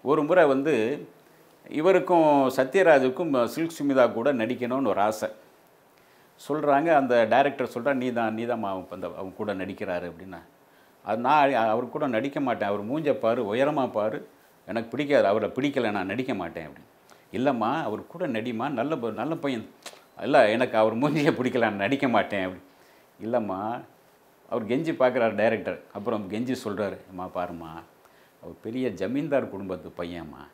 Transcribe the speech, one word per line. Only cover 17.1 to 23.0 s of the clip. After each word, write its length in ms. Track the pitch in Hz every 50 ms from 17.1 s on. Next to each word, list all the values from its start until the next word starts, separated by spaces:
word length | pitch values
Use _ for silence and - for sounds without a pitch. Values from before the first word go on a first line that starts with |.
| - _ _ _
"இல்லைம்மா, 500 | - 98 127 143 135 117 107 113 139 160
அவர் 260 | 151 113 107 107 -
கூட 200 | - - 170 185
நடிமா, 420 | 156 117 110 113 123 117 110 127 147
நல்ல 260 | 143 - 120 147 160
ப-, 160 | 135 117 113
நல்ல 240 | 107 101 117 147 165
பையன்." 340 | 160 143 139 131 113 - - - _ _ - - - _ _ _ -
"இல்ல, 280 | 92 117 147 143 117 104
எனக்கு 280 | 110 117 127 123 117
அவர் 200 | 110 110 113 110
மூஞ்சியை 340 | 117 139 147 147 156 143 151
பிடிக்கல, 280 | - - 123 127 123 123
நான் 160 | 113 110 101
நடிக்க 320 | 101 98 104 139 135 147
மாட்டேன்" 360 | 127 117 104 92 - 104 98 92
அப்படி. 180 | 92 92 87 - _ _ _ _ _ _ _